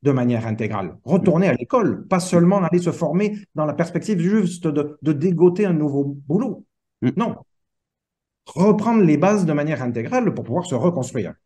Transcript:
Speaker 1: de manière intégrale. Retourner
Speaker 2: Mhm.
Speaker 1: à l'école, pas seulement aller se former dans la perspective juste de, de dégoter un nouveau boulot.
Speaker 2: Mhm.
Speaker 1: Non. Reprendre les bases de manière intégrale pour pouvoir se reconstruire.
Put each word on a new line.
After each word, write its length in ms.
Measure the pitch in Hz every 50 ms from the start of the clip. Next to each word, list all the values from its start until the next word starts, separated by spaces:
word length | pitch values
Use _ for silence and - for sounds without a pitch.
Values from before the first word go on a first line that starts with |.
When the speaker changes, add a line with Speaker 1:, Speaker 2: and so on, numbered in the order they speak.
| -
Speaker 1:
de 80 | 139
manière 340 | 139 127 123 123 120 113 110
intégrale. 500 | 117 107 107 117 107 104 101 95 87 - - _
Retourner 440 | 117 147 196 - - - 165 190 185
Speaker 2:
Mhm. 60 | 131
Speaker 1:
à 20 | 123
l'école, 500 | 120 - - 254 220 160 113 - - -
pas 120 | - 180
seulement 420 | 170 - - 175 170 170 196 202 185
aller 140 | 160 170 175
se 140 | 175 175
former 440 | 156 - 170 151 151 180 208 208 208 208 - _ _
dans 100 | 151 151
la 80 | 151 139
perspective 460 | - 175 170 - 170 - - 220 180
juste 480 | 165 180 208 220 202 170 175 - - 165
de, 280 | 147 147 143 147 - _
de 100 | - 147
dégoter 540 | 156 139 143 190 180 156 175 180 175 180 208
un 80 | 196 170
nouveau 440 | 156 151 147 139 139 139 139 143 139 - -
boulot. 380 | 147 202 254 254 185 - - _ _ _ _ _ _ _
Speaker 2:
Mhm. 120 | - - - -
Speaker 1:
Non. 180 | 226 220 - - - _ _ _ _ _ _ _ _ _ _ _ _ _ _ _ _ _ _ _ _
Reprendre 560 | - - - 180 208 208 214 208 233 233 220 202
les 140 | 165 151 143
bases 280 | 160 190 208 208 185
de 80 | 160 151
manière 280 | 147 147 151 156 -
intégrale 520 | 127 123 120 117 113 143 233 254 247 196 117
pour 100 | 107 120
pouvoir 220 | - 117 175 170 -
se 80 | 139
reconstruire. 580 | 123 123 175 170 151 123 - - 135 98 82 78 _ _